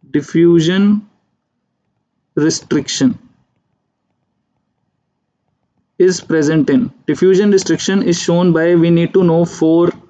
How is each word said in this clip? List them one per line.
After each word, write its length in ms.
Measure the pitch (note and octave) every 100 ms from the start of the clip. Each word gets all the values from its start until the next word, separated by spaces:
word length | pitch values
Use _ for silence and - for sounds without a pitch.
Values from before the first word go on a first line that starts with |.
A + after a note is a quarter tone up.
| _
Diffusion 1000 | D3+ B2 E3 E3+ E3+ D#3+ F#3+ G3+ G#3 - _ _ _ _ _ _ _ _ _ _ _ _
restriction 840 | - D3+ - - D3+ C3 - C3 - _ _ _ _ _ _ _ _ _ _ _ _ _ _ _ _ _ _ _ _ _ _ _ _ _ _ _ -
is 220 | F3+ F3+
present 480 | - D#3+ D3 D#3+ C3+
in, 240 | C3+ B2 _ -
diffusion 440 | C#3+ F#3 F#3 G#3
restriction 520 | F#3+ - D#3+ - G3
is 180 | F3+ E3+
shown 320 | - F3 F3+
by, 220 | D#3+ E3
we 160 | F3 E3+
need 240 | E3+ E3+
to 100 | F#3+
know 220 | F3+ E3 E3+
four 420 | - D#3+ E3 E3+ -